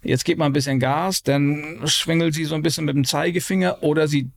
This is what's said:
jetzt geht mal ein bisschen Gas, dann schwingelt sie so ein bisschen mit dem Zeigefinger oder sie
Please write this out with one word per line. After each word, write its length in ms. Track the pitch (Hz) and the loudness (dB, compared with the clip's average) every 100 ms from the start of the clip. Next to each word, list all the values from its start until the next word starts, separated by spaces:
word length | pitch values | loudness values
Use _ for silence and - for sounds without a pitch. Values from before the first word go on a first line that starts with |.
jetzt 220 | - 131 - | 0 -2 0
geht 120 | 165 | 0
mal 80 | 151 | 2
ein 80 | |
bisschen 260 | 143 139 135 | 0 0 0
Gas, 440 | 131 147 185 185 | 0 0 -2 -2
dann 580 | - 139 143 147 151 165 151 | 0 2 2 0 -6 -8 -2
schwingelt 480 | - - 165 165 | -2 0 2 2
sie 120 | 156 156 | 0 -2
so 100 | 156 | -2
ein 80 | |
bisschen 220 | 160 160 151 | -2 0 0
mit 100 | 143 | 0
dem 100 | 131 | 2
Zeigefinger 800 | 151 170 170 - 190 180 - | 0 0 -2 -2 0 0 0
oder 240 | 156 151 156 | 0 2 2
sie 220 | 147 131 | 2 -2